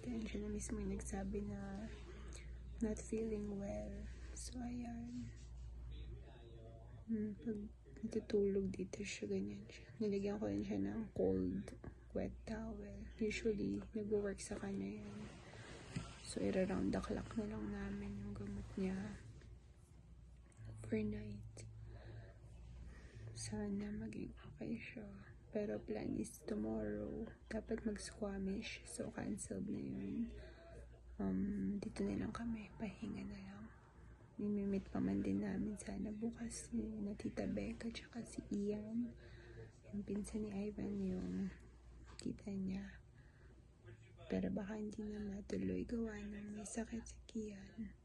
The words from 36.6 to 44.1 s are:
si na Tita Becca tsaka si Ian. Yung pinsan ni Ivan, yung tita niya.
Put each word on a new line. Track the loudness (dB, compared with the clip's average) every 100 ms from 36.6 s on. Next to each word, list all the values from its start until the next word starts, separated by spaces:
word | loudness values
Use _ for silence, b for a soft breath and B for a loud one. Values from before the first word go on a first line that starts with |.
| 0
si | 2 2 0
na | 0
Tita | 0 0 2
Becca | 2 2 0 0 -2
tsaka | -4 -6 -6
si | -4 -6 0
Ian. | 2 4 2 2 2 2 -2 B B B -10 B -12 -4
Yung | -4 0
pinsan | 0 2 0 0
ni |
Ivan, | 0 0 0 0 2
yung | 4 2 2 2 2 -2 -12 -16 -16 -14 -12 -4
tita | -2 -2 -2
niya. | 0 2 0 -2 -10 -16 B B B B B -20 -18 -16 -14 -16